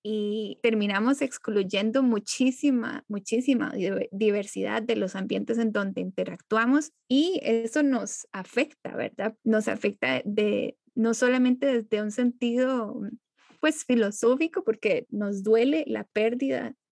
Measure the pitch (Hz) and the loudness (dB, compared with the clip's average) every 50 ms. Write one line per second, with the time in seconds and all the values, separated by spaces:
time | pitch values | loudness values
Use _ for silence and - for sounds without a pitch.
0 | - 208 214 214 208 208 208 220 214 202 - _ - 233 226 214 208 202 196 202 | -8 -6 -4 -4 -4 -4 -4 -4 -6 -8 -6 _ 0 2 2 2 2 2 2 2
1 | 220 254 277 - 285 254 - - - 226 208 202 190 185 - 190 208 220 226 269 | 2 2 2 2 0 -4 -6 -8 -6 -2 0 0 0 0 0 0 0 2 2 2
2 | 269 247 220 208 - - - - 254 262 254 - - 285 254 240 226 233 - - | 4 4 2 2 0 -4 -2 0 2 2 2 2 2 2 2 2 0 -2 -6 -8
3 | - - 208 202 196 - 220 240 254 285 262 226 202 - - 196 180 190 196 196 | -8 -8 -8 -8 -4 -2 -2 0 2 2 2 2 2 -2 -2 -2 -2 0 0 -2
4 | - - 190 196 220 208 202 208 202 - - 190 196 202 214 226 214 240 226 214 | -4 -4 -2 0 2 2 2 2 -2 -4 -6 -6 -4 -2 -2 -2 -2 -2 -2 -2
5 | 196 185 - 190 190 - 196 196 208 220 226 233 233 220 214 208 196 190 190 - | -2 -4 -4 -6 -6 -4 -4 -4 -2 -2 -2 0 0 0 0 -2 -2 -2 -4 -6
6 | 185 185 - - 180 185 180 - _ - 214 220 233 247 277 302 302 - _ _ | -6 -6 -4 -4 -6 -6 -6 -12 _ -2 0 2 2 4 2 2 2 -2 _ _
7 | _ - 254 277 320 359 381 - - - 226 226 226 226 - 302 294 277 262 220 | _ 0 2 2 4 2 0 -2 0 0 0 0 0 0 0 2 2 2 2 0
8 | 202 - - - - _ - 190 185 - - 240 302 - - _ - - - - | -2 -6 -10 -12 -14 _ -10 -12 -10 -4 -2 -2 -2 -2 -4 _ -14 -10 -8 -6
9 | - - - - - 226 240 _ - 226 220 214 214 - 202 220 - 202 202 - | -6 -6 -6 -6 -6 -6 -6 _ 0 0 2 2 2 0 -4 -2 -2 -4 -4 -2
10 | - 254 262 127 - 202 208 214 208 208 208 202 - - - _ _ _ - 233 | -2 0 0 -2 -2 -2 0 0 0 2 0 0 -2 -4 -6 _ _ _ -2 0
11 | 220 226 226 - 254 247 254 254 254 254 247 254 277 277 254 233 220 - 214 208 | 0 0 2 2 2 2 4 4 4 4 2 2 2 2 2 0 0 -2 -2 -2
12 | 214 214 208 - 247 240 240 - 247 233 233 247 254 262 262 240 220 208 233 240 | -2 -2 -2 0 0 0 0 0 -2 0 0 2 0 0 0 -2 -4 -6 -8 -8
13 | 202 196 226 - _ _ _ _ _ _ - _ - 311 311 - - - 247 233 | -10 -10 -12 -14 _ _ _ _ _ _ -8 _ 0 0 0 0 0 2 2 2
14 | 208 202 208 - 233 233 254 277 320 330 - 381 - - 220 - - 208 170 - | 2 2 0 2 2 2 4 2 0 -2 -2 -4 -2 -2 -2 0 0 0 0 0
15 | - - - 208 208 202 202 196 196 - 220 226 240 277 302 320 294 269 220 214 | -2 -4 -6 -4 -4 -4 -4 -2 2 4 4 4 4 4 2 0 0 -2 -4 -6
16 | 208 _ - 214 220 226 247 254 277 269 262 - - 226 - _ _ _ _ | -6 _ -2 0 0 0 0 0 -2 -2 -2 -2 -4 -6 -10 _ _ _ _